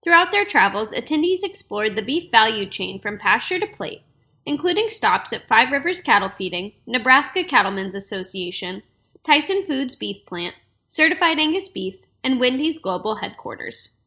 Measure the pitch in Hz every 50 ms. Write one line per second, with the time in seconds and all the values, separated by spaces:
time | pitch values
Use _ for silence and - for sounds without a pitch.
0 | _ 339 339 339 359 339 - 403 403 - - 269 202 202 196 202 214 214 - -
1 | 247 - 302 302 311 349 370 359 392 392 403 - - - 202 208 214 220 196 202
2 | 190 240 269 349 - - - 226 220 226 226 214 196 196 - - - 185 190 196
3 | - 208 208 202 - 196 202 240 - - 359 370 415 415 - _ 190 151 - -
4 | _ _ _ _ _ _ _ _ _ - 285 285 - 359 349 392 440 453 - -
5 | - 208 180 196 - - - 196 - _ 220 214 247 254 277 277 269 339 359 349
6 | - - 226 202 190 190 - - 196 180 170 175 185 208 _ _ _ - 226 254
7 | 214 254 254 277 277 - - 370 339 359 285 233 196 190 202 196 190 196 185 196
8 | 196 - 214 190 185 - - 190 180 175 180 - - 180 185 202 - _ _ _
9 | _ _ _ _ _ - 302 294 302 - 381 403 381 - 294 262 277 247 - _
10 | 214 208 202 - _ - 185 175 170 180 - _ _ _ _ _ _ _ - -
11 | 311 320 349 - 359 330 - 294 311 302 320 381 392 - - 196 190 185 196 -
12 | _ _ _ _ _ 254 262 247 254 247 262 262 294 320 311 - - 190 185 180
13 | 185 214 214 214 - 202 202 - - - 110 - - - - - - - - _
14 | _